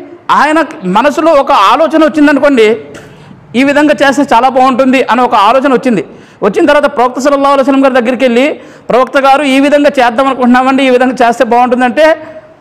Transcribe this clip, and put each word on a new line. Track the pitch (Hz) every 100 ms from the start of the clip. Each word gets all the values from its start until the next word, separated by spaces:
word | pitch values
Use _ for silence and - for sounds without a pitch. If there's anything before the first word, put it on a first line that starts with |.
| - - -
ఆయన | 185 285 311 294 -
మనసులో | 180 196 277 285 330
ఒక | 294 262
ఆలోచన | 254 196 254 311 320
వచ్చిందనుకోండి, | 311 302 294 285 285 262 214 226 - - - - - - - 226
"ఈ |
విధంగా | 277 285 302 294 277
చేస్తే | 277 277
చాలా | 226 262
బాగుంటుంది" | 254 262 240 262 262 -
అని | 233
ఒక | 247
ఆలోచన | 220 202 262 277
వచ్చింది. | 247 254 196 - - - -
వచ్చిన | 202 190 339
తర్వాత | 294 277 -
ప్రవక్త | 240 254
సల్లల్లాహు | 277 277 277
అలైహి | 277 262
వసల్లం | 269
గారి | 269
దగ్గరికి | 254 233 240
వెళ్ళి, | 254 233 294 - - - -
"ప్రవక్త | 220 254 285
గారు, | 269 269
ఈ | 285 269
విధంగా | 285 294 285 269
చేద్దాం | 240 233 269
అనుకుంటున్నామండి, | 254 247 254 262 262
ఈ | 269
విధంగా | 247 262 247 233
చేస్తే | 233
బాగుంటుందంటే," | 247 240 247 247 254 285 311 320 - - - -